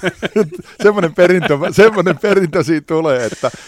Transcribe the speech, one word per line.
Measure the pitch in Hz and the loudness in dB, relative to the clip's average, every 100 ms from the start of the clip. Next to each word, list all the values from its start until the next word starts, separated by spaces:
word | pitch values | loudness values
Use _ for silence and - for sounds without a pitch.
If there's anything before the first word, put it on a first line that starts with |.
| 185 - 226 214 | -6 -8 -6 -2
<laughs> | 165 - - - | -4 -6 -20 -2
Semmonen | 214 208 170 | 0 0 -4
perintö, | 165 180 185 156 143 175 | 2 2 2 0 -2 -2
semmonen | 175 220 214 180 151 | 4 4 4 -2 -2
perintö | 202 196 175 175 | 0 0 0 -2
siitä | 143 156 - | -2 -2 -2
tulee, | 160 160 127 113 | -2 0 -2 -2
että, | - 123 - | -4 -8 -8